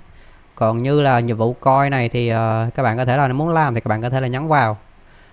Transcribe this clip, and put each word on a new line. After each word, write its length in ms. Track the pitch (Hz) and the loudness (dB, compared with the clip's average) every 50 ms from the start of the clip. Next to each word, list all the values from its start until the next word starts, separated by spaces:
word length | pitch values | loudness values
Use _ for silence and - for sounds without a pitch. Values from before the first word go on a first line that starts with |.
| - - - - - - - - - _ _ | -12 -20 -20 -20 -20 -20 -20 -20 -20 _ _
Còn 280 | - 120 110 113 117 | -2 0 0 0 0
như 180 | 123 135 143 147 | 0 0 2 2
là 200 | 143 135 131 120 | 2 4 2 2
nhiệm 160 | 117 117 117 | 2 0 0
vụ 160 | 107 110 117 | 0 0 -2
coin 380 | 123 - - 135 131 135 139 139 | -2 0 2 2 2 4 2 0
này 180 | 139 131 120 117 | 0 -2 -2 -2
thì, 200 | - 123 120 117 | -2 -2 -2 0
ờ, 420 | 113 113 113 110 110 113 113 117 - | 0 0 0 0 0 -2 -2 -4 -2
các 80 | - | -2
bạn 140 | 135 117 110 | -2 0 0
có 80 | 123 131 | 0 0
thể 120 | 120 127 | 0 0
là 120 | 143 143 131 | 2 2 0
muốn 200 | 131 135 156 170 | 0 -2 -2 0
làm 260 | 165 165 156 139 117 | 0 0 0 0 -2
thì 60 | 113 | -2
các 80 | - 120 | -2 -2
bạn 140 | 107 110 | -2 -2
có 80 | 113 123 | -2 -2
thể 100 | 127 131 | -2 -2
là 80 | 131 123 | -2 -2
nhấn 200 | 123 131 151 160 | -4 -4 -2 0
vào. 300 | 156 143 123 110 107 104 - - - - - - - - - - | 2 2 2 0 -2 -4 -10 -20 -20 -20 -20 -20 -20 -20 -20 -20